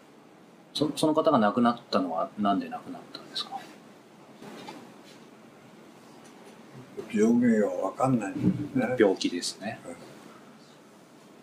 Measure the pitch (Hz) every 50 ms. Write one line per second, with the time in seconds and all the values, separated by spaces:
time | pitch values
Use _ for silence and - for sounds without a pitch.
0 | - - - - - - - - - - - - - - - - 151 151 - -
1 | - 156 151 160 160 160 151 120 107 104 - 127 120 120 120 - - - - 101
2 | 92 87 82 82 92 - - 107 104 101 98 90 85 82 80 78 - - - -
3 | - - - - - - - - - - - - - - - - - - - -
4 | - - - - - - - - - - - - - - - - - - - -
5 | - - - - - - - - - - - - - - - - - - - -
6 | - - - - - - - - - - - - - - - - - - - -
7 | - - - 208 - 117 120 120 - 117 113 107 101 92 90 - 95 95 - -
8 | 123 135 - 113 101 95 - - - - - - 147 - - 131 117 - - -
9 | 107 98 92 - - 87 90 87 - - - - 98 110 - - - 87 85 -
10 | - - - - - - - - - - - - - - - - - - - -
11 | - - - - - - - -